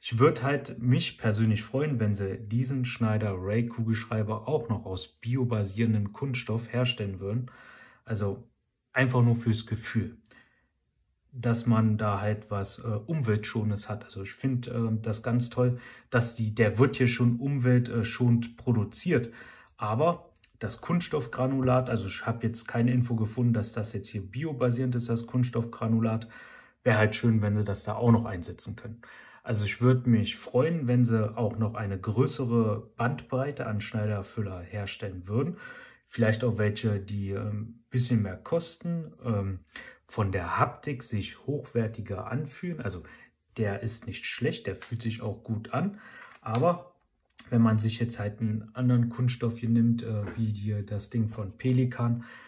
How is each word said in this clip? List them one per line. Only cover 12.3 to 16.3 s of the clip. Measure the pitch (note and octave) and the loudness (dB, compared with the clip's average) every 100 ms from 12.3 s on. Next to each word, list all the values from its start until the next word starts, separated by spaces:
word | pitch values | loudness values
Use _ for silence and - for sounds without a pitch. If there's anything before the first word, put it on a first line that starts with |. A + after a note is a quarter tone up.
| G#2 - | -2 -4
was, | G2+ G2 - | -6 -4 -6
äh, | A2 | -6
Umweltschonendes | G#2 - D#3+ A2+ G#2 - A#2 G#2+ G2+ - | -6 -2 -2 2 0 0 -2 0 -2 -4
hat. | G#2 | -10
Also | - G2 | -8 -12
ich | G2 | -12
find, | - C3+ B2+ A#2+ | -4 -2 -2 -2
äh, | A#2+ A2+ A2 | -2 0 0
das | A2+ G#2+ | -2 -4
ganz | B2+ A#2+ A#2+ | 0 0 0
toll, | - B2 B2 - - _ | 2 2 2 -8 -20 _
dass | A#2+ A2+ | 0 0